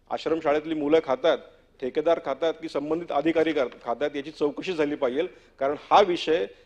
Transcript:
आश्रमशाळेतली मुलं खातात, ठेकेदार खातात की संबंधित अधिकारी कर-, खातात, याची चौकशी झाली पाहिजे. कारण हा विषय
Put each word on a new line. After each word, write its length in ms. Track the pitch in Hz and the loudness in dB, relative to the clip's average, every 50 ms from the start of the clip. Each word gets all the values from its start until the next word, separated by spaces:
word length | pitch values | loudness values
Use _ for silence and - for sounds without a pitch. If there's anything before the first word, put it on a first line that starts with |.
| _ - | _ -10
आश्रमशाळेतली 640 | - 120 - 151 160 165 156 151 147 156 151 160 160 | -8 -6 -2 -2 -2 0 0 0 0 0 0 -4 -4
मुलं 240 | 156 147 147 156 160 156 | -2 0 4 4 4 4
खातात, 340 | 135 127 127 170 165 143 117 - - - _ _ _ _ - | 2 -2 0 2 2 2 0 -2 -10 -20 _ _ _ _ -8
ठेकेदार 400 | 135 127 - 156 151 170 165 170 170 | -8 -6 -2 0 2 2 2 2 0
खातात 300 | 147 135 135 165 165 156 - | -4 -4 -2 -2 -2 -2 -4
की 80 | 160 160 | -6 -6
संबंधित 440 | - 147 139 151 160 170 175 165 - | -6 -4 -4 -2 -4 -4 -4 -2 -2
अधिकारी 400 | 143 147 165 156 165 160 165 151 | 0 0 2 2 2 2 2 2
कर-, 160 | 147 127 120 - - - | 0 0 -2 -4 -8 -6
खातात, 260 | 120 117 120 147 147 147 | -6 -4 -2 -2 -4 -4
याची 160 | 143 135 156 | -4 -8 -8
चौकशी 420 | 156 - 156 147 143 - - 185 185 | -4 -2 -2 -2 -2 -2 -6 -4 -2
झाली 220 | 156 151 147 147 | 0 0 0 0
पाहिजे. 320 | 135 143 123 127 143 175 175 - - - _ _ - | 0 -2 -2 0 0 -4 -4 -6 -14 -20 _ _ -4
कारण 160 | 131 139 147 135 - - | -2 -2 -2 -2 0 4
हा 100 | 156 185 208 | 6 6 6
विषय 440 | 185 175 160 - 165 156 175 196 202 - - - | 6 2 -2 0 0 0 0 0 -4 -8 -14 -20